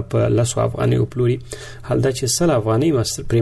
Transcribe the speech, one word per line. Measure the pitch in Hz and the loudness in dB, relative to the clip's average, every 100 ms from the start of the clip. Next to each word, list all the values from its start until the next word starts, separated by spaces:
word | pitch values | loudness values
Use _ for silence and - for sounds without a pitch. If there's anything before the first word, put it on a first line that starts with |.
| - | 0
په | 117 117 117 | 0 2 2
لسو | 120 117 | 0 0
افغانیو | 117 120 120 123 | -2 0 0 2
پلوري، | 120 123 120 127 - - - - - | 0 0 0 0 -6 -14 -14 -14 -4
حال | 117 | 0
دا | 131 | 0
چې | 127 120 - | 0 -2 0
سل | 170 | 2
افغانۍ | 127 107 110 165 | 2 2 2 2
مصر-، | 135 110 - - | 2 0 -4 0
پرې | 117 | 2